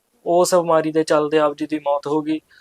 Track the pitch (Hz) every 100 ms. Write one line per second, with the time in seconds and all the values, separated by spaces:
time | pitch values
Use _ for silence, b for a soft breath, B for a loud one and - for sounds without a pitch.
0 | _ _ - 170 180 180 170 160 156 156
1 | 156 156 151 156 151 147 151 151 147 143
2 | 143 151 151 156 - b